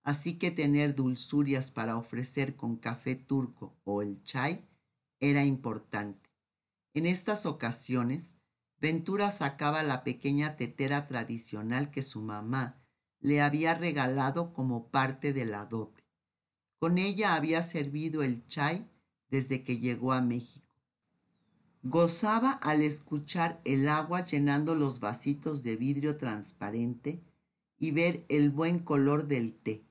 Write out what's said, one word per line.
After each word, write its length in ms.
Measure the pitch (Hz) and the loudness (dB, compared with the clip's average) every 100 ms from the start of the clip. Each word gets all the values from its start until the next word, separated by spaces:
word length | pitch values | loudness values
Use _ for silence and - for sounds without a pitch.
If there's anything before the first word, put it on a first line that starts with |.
así 380 | - 143 - - | -2 -2 -2 -2
que 100 | 185 | -2
tener 460 | 170 147 143 147 139 | 2 4 4 4 2
dulzurias 720 | 127 127 - 143 143 135 131 | 0 0 0 2 2 2 -2
para 280 | - 113 117 | -4 -2 -2
ofrecer 580 | 117 117 123 - 135 139 | -4 -6 -4 -2 -4 -4
con 200 | 117 117 | -6 -4
café 380 | 113 117 - 127 | -6 -6 -6 -6
turco 600 | - 139 123 - 98 _ | -2 -2 -2 -8 -18 _
o 180 | - 101 | -4 -2
el 220 | 104 98 | -2 -6
chai 420 | - 131 139 180 - _ _ _ _ _ | -6 -2 -2 -4 -10 _ _ _ _ _
era 240 | 143 143 | 4 4
importante. 880 | 139 135 123 107 - 107 104 98 _ _ _ _ _ _ _ 151 | 4 2 -4 -8 -6 -6 -6 -10 _ _ _ _ _ _ _ 0
En 100 | 170 | 0
estas 400 | 185 - 208 165 | 0 -2 -2 -2
ocasiones, 920 | 139 139 127 - 127 120 151 - _ _ _ _ _ | -4 -6 -6 -2 0 0 -2 -8 _ _ _ _ _
Ventura 500 | 151 165 165 196 202 | 0 0 0 0 0
sacaba 540 | 202 151 - 147 156 | 0 -4 0 0 2
la 200 | 151 131 | 0 0
pequeña 520 | - 123 143 143 151 151 | -2 -4 0 0 0 -4
tetera 500 | 120 - 135 143 147 | -6 -2 0 0 -2
tradicional 880 | 123 113 117 - 104 110 127 143 | -6 -6 -8 -8 -8 -2 -2 -2
que 100 | 139 | -4
su 220 | 135 110 | -6 -8
mamá 580 | 107 104 110 131 123 - _ _ _ _ | -8 -8 -4 -4 -4 -10 _ _ _ _
le 200 | 139 147 | 2 4
había 320 | 147 147 160 | 4 4 2
regalado 800 | 165 170 143 127 135 135 151 170 | 2 0 0 0 2 0 0 -4
como 380 | - 131 117 - | -2 -2 -2 -2
parte 420 | 139 131 135 147 | 0 0 -2 -2
de 120 | 139 113 | -2 -2
la 200 | 104 104 | -6 -6
dote. 380 | 113 107 _ _ _ _ _ _ _ _ _ | -6 -6 _ _ _ _ _ _ _ _ _
Con 220 | 165 175 | 2 4
ella 340 | 196 196 208 | 2 2 2
había 300 | 160 147 165 | 2 2 0
servido 580 | 170 170 143 147 160 156 | 0 -4 -4 -4 -2 0
el 240 | 135 117 - | 0 -2 -6
chai 420 | - 147 180 226 _ _ _ _ | -2 -2 -2 -8 _ _ _ _
desde 340 | 135 131 131 | -2 0 -4
que 160 | 131 120 | -2 -2
llegó 340 | 123 117 127 | -2 -2 0
a 80 | 131 | 2
México. 460 | 123 117 117 - _ _ _ _ _ _ _ _ _ _ _ _ 131 | 2 0 -6 -20 _ _ _ _ _ _ _ _ _ _ _ _ 0
Gozaba 640 | 165 170 - 208 226 262 | 4 4 4 2 2 2
al 320 | 269 151 151 | 0 2 4
escuchar 800 | 151 147 - 147 147 180 165 170 | 2 0 -6 -6 -4 -2 -2 -2
el 240 | - 135 143 | 0 2 4
agua 360 | 151 156 180 | 2 0 -2
llenando 500 | 175 143 143 143 151 | 0 2 2 2 2
los 260 | 160 139 123 | 2 0 0
vasitos 600 | 107 113 143 143 160 147 | -4 -2 -4 -2 -4 -4
de 140 | 123 113 | -4 -2
vidrio 420 | 131 143 151 147 | 0 0 0 -2
transparente 1040 | 123 104 101 - 101 113 117 117 143 170 - _ _ _ _ _ | -4 -6 -10 -10 -6 -2 -2 -2 -6 -8 -14 _ _ _ _ _
y 140 | 160 | -2
ver 340 | 151 170 170 - | 2 2 0 0
el 220 | 147 147 | 4 4
buen 300 | 139 165 175 | 4 2 0
color 480 | 170 143 139 147 147 | 2 4 4 4 2
del 260 | 135 113 | 0 0
té 320 | - - 107 - | -4 -6 -6 -10